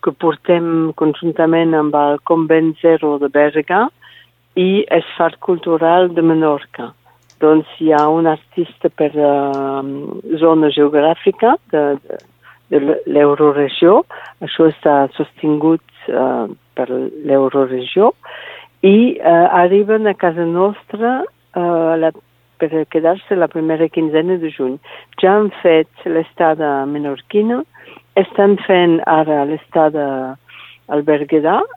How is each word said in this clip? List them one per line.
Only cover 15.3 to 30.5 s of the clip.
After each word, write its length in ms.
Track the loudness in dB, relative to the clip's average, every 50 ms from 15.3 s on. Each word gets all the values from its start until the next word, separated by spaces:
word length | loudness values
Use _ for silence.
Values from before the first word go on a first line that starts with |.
| _ _ -4 -2 -2 0 0 0 0 0 _ _ _ _ -12
eh, 420 | -8 -4 -4 -2 -2 -2 -4 -6 -8 -10 _ _ _ _
per 160 | -8 -8 -6
l'euroregió 1200 | -6 -6 -6 -8 -10 -10 -4 0 0 0 0 0 0 0 -2 -2 -2 -8 -8 -4 0 2 2 2 2 _ _ -20 -20 -20 -20 -20 -20 -20 -20 _ _ _
i, 360 | 2 4 6 6 4 2 0
eh, 320 | 0 0 2 4 4 4 4
arriben 560 | 4 2 2 4 4 2 2 2 0 0 0
a 80 | -2 -2
casa 300 | 0 -2 -2 -2 -2 -4
nostra, 760 | -4 0 0 0 -2 -2 -6 -14 _ -10 -4 -4 -2 -2 -2 -6 -8 _ _ _ _
eh, 460 | _ -4 -2 -2 -2 0 0 0 0
la, 140 | 0 0 -2 -4 -4 _ _ _ _ _ _ _ _
per 260 | -6 -4 -2 -4 -4
quedar-se 500 | _ -4 0 2 2 0 0 -2 -4 -2
la 100 | -2 -2 -2
primera 400 | -2 -4 -4 -2 -2 -2 -2 -2
quinzena 480 | -2 -2 -4 0 0 -2 0 0 -2 -4
de 120 | -4 -8
juny. 280 | -6 -6 -6 -6 -6 -8 _ -20 -20 -20 -20 _ _ -2
Ja 180 | 0 2 2
han 140 | 2 0 0 -4 -2 0
fet 260 | 2 2 2 2 _ _ -14 -8
l'estada 840 | -4 -4 -4 -4 -4 _ -2 0 0 0 0 -2 -4 -2 -4 -4
menorquina, 800 | -6 -6 -6 -6 -8 -8 -10 -12 _ -2 0 0 0 -2 -4 -6 _ _ -20 -20 -20 -20 -20 _ _ _
estan 440 | -2 -2 -2 0 2 2 2 2 2
fent 420 | 2 0 2 4 4 4 2 2 2
ara 400 | 0 2 2 2 2 0 0 0
l'estada 920 | -2 -4 -8 -10 _ 0 0 0 2 0 -2 -4 -4 -6 -6 -8 -10 -12 -16 _ _